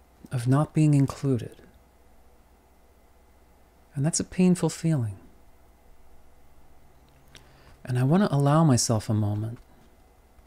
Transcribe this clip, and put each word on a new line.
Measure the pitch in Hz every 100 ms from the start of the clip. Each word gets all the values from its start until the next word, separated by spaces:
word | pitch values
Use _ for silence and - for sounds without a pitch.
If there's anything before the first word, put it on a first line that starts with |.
| _ _ -
of | 131 120
not | 139 156
being | 156 151
included. | 143 135 - 139 120 - - - - _ _ _ - - - _ _ _ _ _ _ _ _ _ _ _ _ _ _ _
And | 143 147
that's | -
a |
painful | - - 180 175 160
feeling. | - 165 151 110 98 - - - - - _ - - - - - - - - - - - - - - - - - - - -
And | - 123
I |
want | 131 180
to | 208
allow | 143 139 151
myself | 165 120 - 110 -
a |
moment | 107 104 104 110 120 - - - _ _ _ _ _